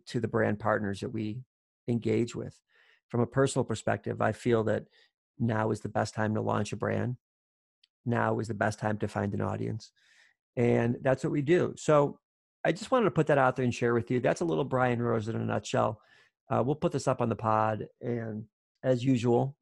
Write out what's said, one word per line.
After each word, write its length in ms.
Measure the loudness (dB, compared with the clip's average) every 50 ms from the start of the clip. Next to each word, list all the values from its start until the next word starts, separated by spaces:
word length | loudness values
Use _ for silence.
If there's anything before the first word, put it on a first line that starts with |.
| _
to 140 | -6 -4 -4
the 80 | -4 -2
brand 320 | 0 0 0 0 0 0
partners 400 | 0 0 0 0 0 -4 -4 -6
that 120 | -8 -8
we 280 | -6 -6 -6 -6 -8 -10 -12 -16 _ _ _ _ _ _ _ -4
engage 460 | -4 -2 0 0 0 0 0 -2 -6
with. 240 | -10 -12 -12 -14 _ _ _ _ _ _ _ _ _ _ _
From 120 | -2 0
a 60 | 0
personal 380 | 0 2 2 2 2 2 -2 -2
perspective, 560 | -2 -4 -4 -2 -2 -2 -2 -4 -6 -2 0
I 120 | 0 0
feel 320 | 0 0 0 2 2 2 2
that 200 | 2 -2 -2 -4 -8 _ _ _ _ _ _ _ _ _ -4
now 320 | -2 0 0 0 0 0
is 100 | -2 -4
the 80 | -6 -4
best 260 | -2 -2 -2 -2 -2
time 200 | -2 -2 0 0
to 60 | 0
launch 320 | -2 0 -2 -2 -2 -4
a 40 | -6
brand. 400 | -4 -2 -2 -2 -2 -2 -4 -6 -8 _ _ _ _ _ _ _ _ _ _ _ _ _ _ _ _ _
Now 340 | -2 0 0 0 0 0 -2
is 100 | -4 -6
the 60 | -2
best 240 | -2 0 -2 0 -2
time 200 | -2 -2 -2 -2
to 100 | -4 -4
find 260 | -2 -2 -2 -2 -2
an 60 | -2
audience. 500 | -2 -4 -4 -4 -6 -6 -6 -8 -12 -16 _ _ _ _ _ _ _ _ _ _ _ _ _
And 400 | 0 2 4 4 4 2 0 -2 0
that's 220 | 0 0 0 0 0
what 80 | -2
we 100 | -2 -2
do. 320 | 2 2 2 2 2 0 -4
So 420 | -2 2 4 4 4 4 2 -2 -8 _ _ _ _ _ _ _ _ -2
I 80 | -2
just 180 | 0 -2 -2 0
wanted 140 | 2 2 2
to 60 | 2
put 160 | 2 2 2 4
that 100 | 4 4
out 180 | 4 4 2
there 80 | 2 0
and 100 | -2 0
share 200 | 0 0 2 2
with 160 | 2 0 0
you. 100 | 0 2
That's 200 | 2 2 0 0
a 40 | 0
little 200 | 0 0 0 0
Brian 360 | 0 0 2 2 2 2 0
Rose 280 | 0 0 0 0 -2 -2
in 80 | -4
a 80 | -2 -2
nutshell. 560 | -2 -2 -4 -2 -2 0 2 2 0 -2 -6 _ _ _ _ _ _ _ _ _ -2
Uh, 120 | 0 0 2
we'll 100 | 0 0
put 180 | 0 -2 -2
this 160 | -2 0 0 0
up 120 | 0 0
on 80 | 0 -2
the 80 | -2
pod. 500 | 0 0 2 2 2 2 2 0 -4 -6 -12 _ _
And 440 | -6 -6 -4 -4 -6 -6 -8 -8 -10 -12 _ _ _ _ _ _
as 220 | 0 0 0 2 4
usual, 520 | 2 2 4 4 4 4 4 2 0 -4 _